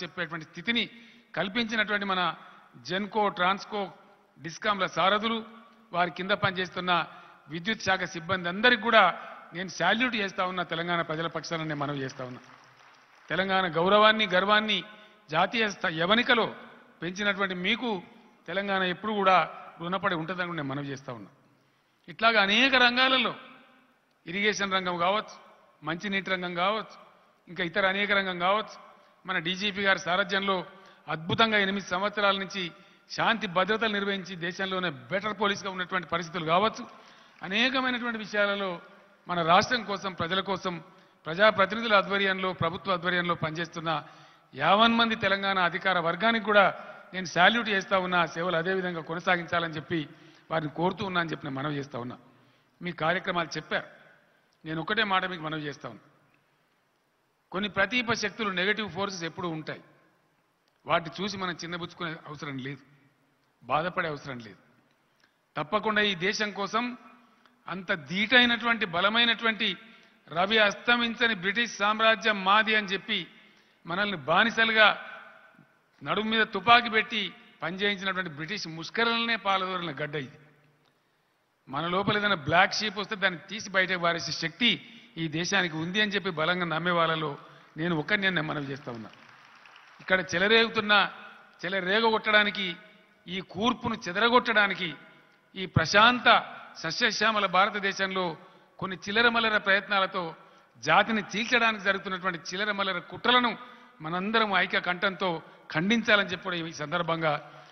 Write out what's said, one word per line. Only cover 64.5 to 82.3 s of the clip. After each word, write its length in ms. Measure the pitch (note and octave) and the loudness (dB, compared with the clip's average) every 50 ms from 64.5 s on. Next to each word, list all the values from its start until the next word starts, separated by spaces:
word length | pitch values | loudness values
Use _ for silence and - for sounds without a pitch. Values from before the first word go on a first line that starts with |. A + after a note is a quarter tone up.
| F#2 - _ _ _ _ _ _ _ _ _ _ _ _ _ _ _ _ _ _ - | -20 -20 _ _ _ _ _ _ _ _ _ _ _ _ _ _ _ _ _ _ -8
తప్పకుండా 460 | D3 D#3 D3+ G#3+ G#3 G3+ A3 G#3 G#3+ | -8 -6 -2 -2 -2 0 0 2 2
ఈ 120 | G#3 G#3 G3 | 2 2 0
దేశం 360 | D#3+ F3 G3+ G#3+ G#3 G#3+ G#3 | 0 -2 -2 -2 -2 -4 -6
కోసం 340 | F#3 G3 G3+ F#3 G#3+ A3+ A#3+ B3 B3 - - - - _ _ _ _ _ _ _ _ _ - - | -4 -6 -6 -4 -2 -4 -4 -4 -8 -12 -18 -20 -20 _ _ _ _ _ _ _ _ _ -12 -10
అంత 240 | E3+ F#3+ F3+ - G3 E3+ C3+ B2+ | -10 -8 -4 -4 -4 -4 -4 -4
ధీటైనటువంటి, 800 | F3 G3 A3 G#3 C4 B3 B3 A#3+ A#3+ A3 A3+ A#3+ A#3 G#3+ A3 | -2 -2 2 6 6 6 6 6 2 0 0 0 0 0 -2
బలమైనటువంటి, 800 | F#3 E3 F3 F#3+ G#3 A3 A#3 A#3+ A#3 A3+ A3+ A#3 A3+ G#3+ G#3 A3+ G3+ F3 - - - - - - _ _ _ _ - | -2 0 0 2 2 2 2 2 2 2 0 0 -2 0 0 -2 -4 -4 -6 -10 -20 -20 -20 -20 _ _ _ _ -6
రవి 300 | D3+ E3 F#3+ G3+ A3 A3 | -2 -2 0 2 4 4
అస్తమించని 760 | G#3+ G3+ G3 - - A#3+ A#3+ A#3+ A#3 A#3 A3 - A#3+ A3+ A3 | 4 4 2 0 0 2 2 2 2 -2 -2 0 0 0 0
బ్రిటిష్ 420 | F3 E3+ G3 F#3+ A#3 A#3+ G#3+ - | 0 -2 -2 0 0 -2 -2 -2
సామ్రాజ్యం 680 | - G3+ G#3 G#3+ A3 A3 A3 A3 G3 A3 A3 G#3 G3 F#3 | -2 0 0 2 4 4 4 4 4 2 0 0 0 2
మాది 300 | F#3+ G3+ A3 G#3+ A3 A3 | 4 4 4 4 4 2
అని 120 | G#3+ G#3 | 0 0
చెప్పి 400 | F#3 G3 - - - G#3+ F#3+ D3+ - - - - _ _ _ _ _ _ _ - | -2 -4 -6 -4 -4 -4 -4 -6 -8 -14 -20 -20 _ _ _ _ _ _ _ -10
మనల్ని 300 | E3 E3+ F#3+ G#3 G3+ G3 | -6 -4 -2 -2 -2 -4
బానిసలుగా 720 | D#3 B2+ D3 E3 F#3+ A3 A#3 A3+ A3+ A3+ A3+ A3 A3 G#3+ G3 E3 - - - - - - - - - - - _ _ - _ _ _ _ _ _ - | -4 0 2 4 4 4 4 2 2 2 2 6 6 6 6 4 2 -6 -16 -16 -18 -20 -20 -20 -20 -20 -20 _ _ -20 _ _ _ _ _ _ -10
నడుము 280 | C3+ C#3+ F3 G3 G#3+ A3 | -6 -4 -2 -2 -2 0
మీద 140 | A3 A3+ G#3+ A3 - | 2 2 0 0 -2
తుపాకీ 340 | F#3+ F3+ A#3 A#3 A#3+ A3 A#3 | 0 4 6 6 6 6 4
పెట్టి 460 | G#3+ A3 G#3+ - A#3 G#3+ G3 E3+ - - - - _ - | 0 0 0 0 -2 -4 -4 -6 -8 -14 -20 -20 _ -8
పనిచేయించినటువంటి 680 | D3 D#3+ F#3 F#3 G#3 G3+ G3+ F3+ G3 F#3+ F#3 F#3 F#3 E3+ | -8 -6 -4 -2 0 0 0 0 -2 -4 -2 -4 -4 -6
బ్రిటిష్ 380 | C#3+ C#3+ D#3+ D#3+ G#3 G3 - E3 | -6 -10 -8 -8 -8 -8 -8 -10
ముష్కరులనే 680 | D#3+ E3 E3 - - A3+ A#3 A#3 A#3 A#3 A#3 A#3 A3+ | -10 -10 -10 -6 -2 0 0 2 2 0 0 0 -2
పాలదోరిన 540 | A3 - G3 G3 F#3+ F#3 F#3 F#3 F3+ F3 D#3+ | -2 0 0 0 0 0 -2 -4 -4 -4 -6
గడ్డ 240 | C#3 C#3 D3+ D3 D3 | -6 -6 -6 -6 -6
ఇది. 240 | D3+ C3 A2+ - - - _ _ _ _ _ _ _ _ _ _ _ _ _ _ _ _ _ _ _ _ _ _ _ _ - | -6 -8 -8 -14 -20 -20 _ _ _ _ _ _ _ _ _ _ _ _ _ _ _ _ _ _ _ _ _ _ _ _ -10
మన 180 | C3 C#3+ E3 | -6 -4 -2
లోపల 300 | F3 F3+ F#3+ G3+ G#3 G#3 | -2 0 0 0 0 0
ఏదైనా 180 | G#3 G3+ G#3 | 2 2 0